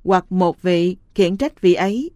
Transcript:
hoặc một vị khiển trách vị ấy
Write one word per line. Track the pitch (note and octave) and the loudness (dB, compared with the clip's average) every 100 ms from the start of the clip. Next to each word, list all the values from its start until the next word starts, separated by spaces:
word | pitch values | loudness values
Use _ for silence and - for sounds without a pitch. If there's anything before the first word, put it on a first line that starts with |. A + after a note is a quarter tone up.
hoặc | - F#3+ - | -2 -2 0
một | F#3 F3+ - | -2 -2 -2
vị | F3+ F3 F3 F#3 _ - | -2 0 -2 -4 _ -2
khiển | F3 G3 | -2 -2
trách | C#4+ - | -6 0
vị | F#3 | 2
ấy | E3+ F#3+ A3 D#4+ | 2 0 -4 -8